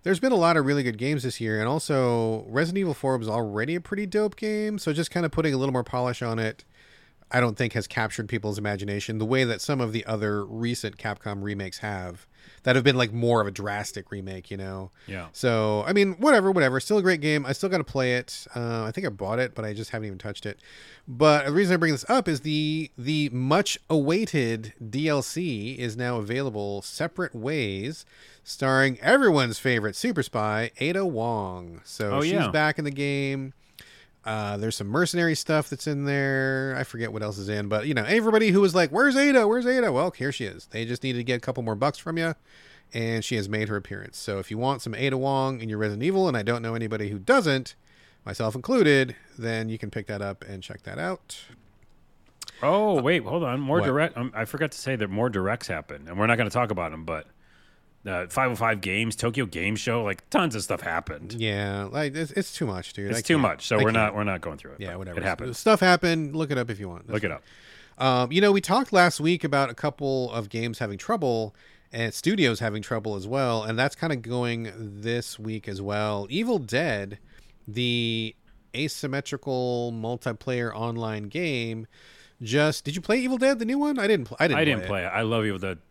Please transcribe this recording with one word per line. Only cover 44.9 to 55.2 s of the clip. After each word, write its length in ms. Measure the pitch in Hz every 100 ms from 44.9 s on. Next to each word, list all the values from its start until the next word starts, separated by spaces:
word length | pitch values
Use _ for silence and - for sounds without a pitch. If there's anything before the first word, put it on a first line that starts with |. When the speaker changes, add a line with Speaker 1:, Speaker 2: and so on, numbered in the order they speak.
Speaker 1:
Ada 220 | 107 135 131
Wong 460 | 135 135 131 127
in 80 | 113
your 80 | 107
Resident 240 | 107 104
Evil, 260 | 151 190 185
and 80 | 123
I 60 |
don't 180 | 104 120
know 140 | 113
anybody 340 | 113 110 110 101
who 100 | 101
doesn't, 560 | 95 269 170 135 123 - _ _ - _ -
myself 280 | 98 110
included, 600 | 127 - 254 147 139 127 - - -
then 320 | 113 113 110
you 80 | 110
can 100 | 104
pick 180 | 113 101
that 120 | 104
up 240 | 101 98 95
and 160 | 98
check 200 | - 104
that 160 | - 92
out. 400 | 175 190 - - - - _ _ - - _ _ _ _ - -
Speaker 2:
Oh, 380 | 139 196 214 165
wait, 220 | 127 170
hold 220 | 104 165
on. 160 | 143 131
More 180 | 135 165
Speaker 1:
What? 80 | 196
Speaker 2:
direct. 320 | 135 160 120
Um, 120 | 123
I 100 | 110
forgot 280 | 110 143 151
to 60 | -
say 160 | 135 127
that 120 | 104
more 220 | 101